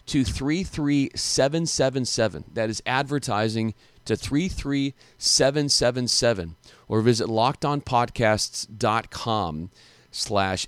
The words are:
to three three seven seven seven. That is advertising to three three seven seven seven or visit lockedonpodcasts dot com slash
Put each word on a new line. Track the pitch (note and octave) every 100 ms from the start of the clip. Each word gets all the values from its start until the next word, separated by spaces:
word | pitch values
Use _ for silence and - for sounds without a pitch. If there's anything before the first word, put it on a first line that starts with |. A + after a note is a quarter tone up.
| -
to | D3 C3
three | - C3+ E3
three | F#3 - C#3+ C#3+ C3+ -
seven | - - C3+ D#3+ E3
seven | - C3+ C3
seven. | A#2+ - A2 D2+ -
That | A2 A2
is | G#2+ -
advertising | C3 C#3 C#3+ B2 G#2 A2 A2+ A2 - _ _ -
to | A2
three | - C#3 F#3
three | - C#3+ C#3 C#3 - - -
seven | - - C3 D3 C#3+
seven | - B2 B2 B2+
seven | - A#2+ G2+ E2 D#2+ - - -
or | A2
visit | A2+ A2+ A2+
lockedonpodcasts | A2 B2 C#3+ C#3+ C#3+ - B2 A#2+ - A2 G#2+ - - - G#2+
dot | A2+ A2+ G#2+
com | - A#2+ A2 F2 D#2 F2+ _ - _ _
slash | - - G2+ F#2+ F#2